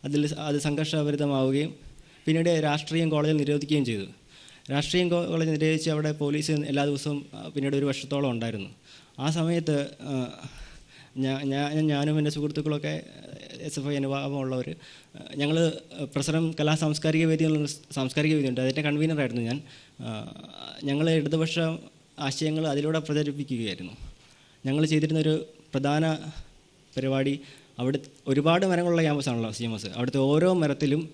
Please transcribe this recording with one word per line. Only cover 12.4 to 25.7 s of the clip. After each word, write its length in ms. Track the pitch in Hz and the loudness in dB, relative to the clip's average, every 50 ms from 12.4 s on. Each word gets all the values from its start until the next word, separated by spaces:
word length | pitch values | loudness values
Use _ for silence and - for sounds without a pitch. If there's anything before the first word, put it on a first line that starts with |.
| 147 147 147 156 147 156 151 147 147 151 151 156 - - - - - - - - - - - - - | -4 -4 -4 -2 -2 -2 -2 -2 -4 -4 -6 -6 -8 -12 -20 -20 -18 -16 -16 -16 -16 -16 -14 -10 -10
എസ് 100 | 151 147 147 | -8 -6 -4
എഫ് 80 | 135 143 | -4 -2
ഐ 20 | 147 143 | -2 0
അനുഭാവമുള്ളവർ, 680 | 139 135 139 139 139 139 143 143 131 131 131 127 123 - 165 - - - - - - _ - - - - - 143 | 0 0 -2 -2 -2 -4 -4 -2 -2 -2 -2 -2 -4 -6 -10 -12 -16 -20 -20 -20 -20 _ -20 -20 -16 -12 -4 -2
ഞങ്ങൾ 180 | 143 147 160 165 170 160 - - - - - - 147 147 - | 0 2 4 4 4 2 2 -2 -14 -16 -8 -8 -8 -4 -2
പ്രസരം 300 | 139 139 - 151 160 165 160 160 160 | -2 0 2 2 2 2 0 0 2
കലാ 140 | 151 151 156 156 160 | 2 2 4 4 2
സാംസ്കാരിക 400 | 151 151 151 - 160 156 160 165 160 | 0 0 2 0 2 2 4 4 4
വേദി 120 | 160 156 160 | 4 4 4
എന്നുള്ള 220 | 156 156 151 151 143 - | 2 2 2 0 -2 -6
സ്-, 100 | - - - - | -10 -14 -8 -4
സാംസ്കാരിക 340 | 139 131 127 - 151 147 156 156 | -2 -2 0 0 2 2 4 4
വേദിയുണ്ട്. 240 | 151 139 131 123 127 131 | 2 2 0 0 0 0
അതിൻ്റെ 180 | 131 127 143 147 | 0 0 0 0
കൺവീനറായിരുന്നു 560 | 147 147 147 156 160 160 147 139 120 117 120 117 117 | 0 2 2 2 2 2 0 0 0 0 -2 -2 -2
ഞാൻ. 80 | 123 147 - - - - - - _ - 127 | -4 -4 -6 -12 -20 -20 -20 -20 _ -12 -10
ആ, 20 | 117 110 107 110 - - - - - - - - - - - - 139 | -8 -8 -8 -10 -12 -16 -18 -20 -20 -18 -18 -16 -16 -14 -6 -2 0
ഞങ്ങൾ 160 | 139 143 156 165 160 160 | 2 2 4 4 4 4
ഇടതുപക്ഷ 360 | 143 147 160 160 160 156 - 170 165 160 165 165 - - - - _ _ _ - 147 | 4 2 2 2 0 0 0 0 0 0 -2 -4 -10 -18 -20 -20 _ _ _ -6 -6
ആശയങ്ങൾ 360 | 135 135 - 156 156 156 156 160 156 | -4 -2 -2 -2 0 0 0 0 0
അതിലൂടെ 280 | 139 143 143 156 160 160 151 | 0 0 0 0 0 -2 -2
പ്രചരിപ്പിക്കുകയായിരുന്നു. 880 | 156 151 151 151 147 139 147 139 - 135 117 113 104 92 90 95 85 - - - - - - - - - - - _ _ _ - | 0 0 0 0 0 -2 -6 -6 -4 -4 -4 -4 -4 -6 -8 -10 -14 -12 -14 -16 -18 -18 -20 -20 -20 -20 -20 -20 _ _ _ -4
ഞങ്ങൾ 160 | 139 135 151 156 156 | 0 2 2 2 2
ചെയ്തിരുന്നൊരു 420 | 160 156 151 151 160 160 151 156 156 160 - - - - - - | 2 2 2 2 2 2 2 2 2 0 -2 -8 -16 -20 -20 -6